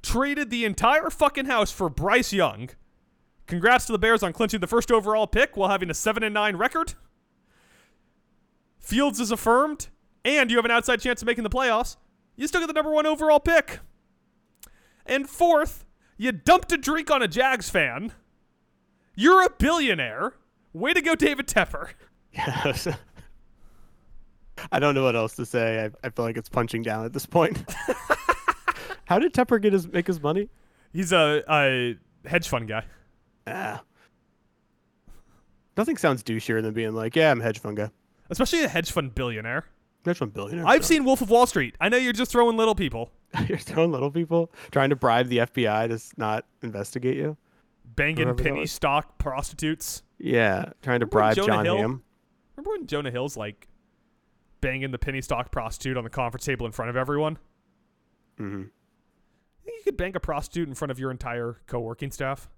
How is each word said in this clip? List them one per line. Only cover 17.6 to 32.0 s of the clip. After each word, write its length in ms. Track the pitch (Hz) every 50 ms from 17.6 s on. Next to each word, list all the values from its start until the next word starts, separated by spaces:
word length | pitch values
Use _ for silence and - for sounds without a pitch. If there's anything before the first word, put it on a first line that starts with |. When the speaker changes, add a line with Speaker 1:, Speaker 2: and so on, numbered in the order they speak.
| 175 -
Speaker 1:
fan. 400 | - 185 151 131 117 135 196 240 - - _ _ _ _ _ _ _ _ _ _ _ _ _ _ _ _ _ _ _
You're 280 | - 220 320 370 381 370
a 60 | 349
billionaire. 840 | - _ - 285 339 339 285 247 190 160 135 117 107 123 175 254 - _ _ _ _ _ _ _
Way 220 | _ 160 196 285 349
to 80 | 359
go, 140 | 285 330 330
David 320 | 320 - 302 294 262 277
Tepper. 460 | - - 220 180 - - 147 - - - _ - _ _ _ _ _
Speaker 2:
Yes. 560 | _ - - - 127 - - 147 131 - - 185 147 - - _ _ - - - - - _ _ - _ - - -
<laughs> 960 | - - - _ _ _ - - - - - _ _ _ - - - - -
I 60 | -
don't 160 | 135 139 147 139
know 100 | 135 131
what 120 | 127 117
else 200 | 117 110 110 -
to 100 | - 123
say. 380 | - - 123 113 113 113 110 110
I, 200 | 110 - - -
I 60 | 117
feel 120 | - - 120
like 140 | 117 113
it's 120 | 117 113 -
punching 340 | - 131 117 110 - 113 117
down 220 | 117 107 110 110
at 80 | 113 -
this 120 | 139 -
point. 320 | - - 170 160 - 220 123 - - - - - - - - - - - - - - 508
<laughs> 680 | - - - - - - - - - - - 370 - -
How 120 | - 175
did 160 | 196 294 349 -
Tepper 260 | - 247 - 247 220
get 140 | 202 214 196
his, 140 | 196 165
make 180 | 175 170 175 175
his 160 | - 185 160
money? 280 | 143 147 160 190 208 - - _ _ _ _ _ _ _ -
Speaker 1:
He's 180 | 165 190 165
a, 320 | 180 175 156 147 151 151 - -
a 480 | 156 151 143 135 131 127 123 120 117 -